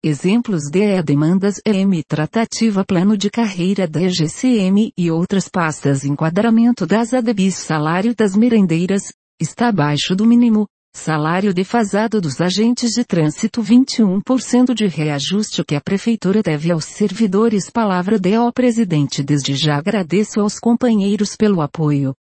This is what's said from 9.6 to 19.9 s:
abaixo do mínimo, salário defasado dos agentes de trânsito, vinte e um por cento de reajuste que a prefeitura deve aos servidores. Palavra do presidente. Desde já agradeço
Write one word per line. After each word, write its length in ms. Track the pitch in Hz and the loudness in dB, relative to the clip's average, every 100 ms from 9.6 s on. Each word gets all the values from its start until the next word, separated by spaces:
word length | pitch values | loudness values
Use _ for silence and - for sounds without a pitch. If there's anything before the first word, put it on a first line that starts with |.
| 240 | 0
abaixo 480 | 196 147 147 - 190 | 2 0 0 -2 0
do 100 | 226 | 4
mínimo, 420 | 240 240 214 208 _ _ - | 4 4 2 -2 _ _ -12
salário 580 | - 156 156 180 202 | -4 -2 0 0 0
defasado 680 | 180 190 240 202 196 220 214 | -2 0 -2 0 0 0 -2
dos 180 | 165 127 | -4 -2
agentes 520 | 175 185 226 247 240 | -2 2 0 0 -2
de 120 | 226 | -2
trânsito, 580 | 240 170 151 - 226 - | -2 0 0 0 -4 -4
vinte 360 | 202 240 269 - | 4 4 4 0
e 60 | |
um 180 | 208 190 | 0 0
por 180 | - 254 | 0 -2
cento 340 | - 240 254 | 2 2 2
de 140 | 226 214 | 2 -2
reajuste 760 | 160 151 143 143 196 208 - - | -2 -4 -4 -2 -4 -2 -6 -2
que 100 | 143 | -4
a 60 | |
prefeitura 600 | - 196 - 226 185 208 | -2 -2 -2 -2 0 0
deve 300 | 202 151 165 | 0 -2 -2
aos 140 | 165 - | -2 -4
servidores. 840 | - 208 190 220 196 226 208 - | -4 -4 0 0 2 2 0 -2
Palavra 480 | 233 214 180 180 220 | -2 0 0 0 0
do 360 | 180 220 240 | 2 2 0
presidente. 680 | 247 247 226 208 151 139 - | 0 0 2 0 0 0 -4
Desde 320 | 143 147 135 | -2 -2 0
já 220 | 139 156 143 | -2 0 0
agradeço 640 | 170 | 0